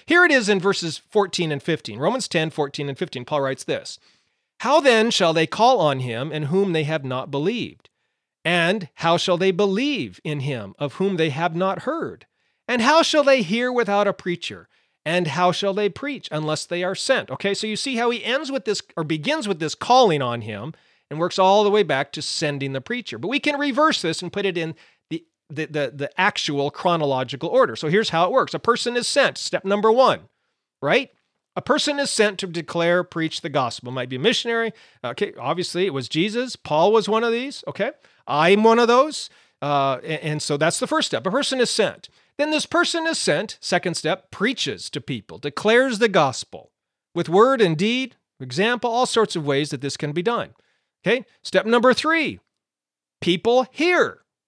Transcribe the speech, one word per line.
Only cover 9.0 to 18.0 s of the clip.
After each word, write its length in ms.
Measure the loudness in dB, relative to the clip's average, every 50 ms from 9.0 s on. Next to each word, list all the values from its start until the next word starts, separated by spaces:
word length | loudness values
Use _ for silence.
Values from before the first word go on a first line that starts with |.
| 0 2 2
shall 200 | 2 2 0 0
they 140 | 2 2 2
believe 680 | 2 2 2 2 2 0 0 -2 -2 -4 -6 -8 -10 -10 -8
in 180 | -6 -6 -4
him 340 | -4 -4 -6 -6 -8 -10 -10
of 180 | -8 -8 -6 -4
whom 200 | -2 -2 -2 0
they 140 | 0 0 0
have 240 | 0 -2 -2 -2 -2
not 280 | -2 -2 -2 -2 -4 -4
heard? 440 | -6 -4 -4 -6 -8 -10 -12 _ _ _ _ _ _ _ _ _
And 140 | -4 -2 2
how 200 | 4 4 6 6
shall 220 | 4 4 4 4 4
they 180 | 6 4 4
hear 300 | 2 0 -2 0 0 0
without 360 | 0 0 0 2 2 2 2
a 60 | 0 -2
preacher? 540 | -4 -4 -6 -6 -6 -8 -12 -12 -14 -18 _ _ _ _ _ _ _ -6
And 220 | -2 -2 0 0
how 240 | -2 0 2 2 2
shall 220 | 2 2 0 -2 0
they 160 | 0 -2 -2
preach 400 | -2 -6 -8 -8 -8 -8 -10 -8
unless 340 | -6 -4 -4 -2 -4 -4 -6
they 180 | -6 -6 -4 -2
are 120 | -4 -4
sent?" 340 | -2 0 0 0 0 -2 -6
Okay, 220 | -6 -4 -2 -2 -2
so 140 | -2 -4
you 80 | -4 -4
see 200 | -4 -4 -4 -2
how 140 | -2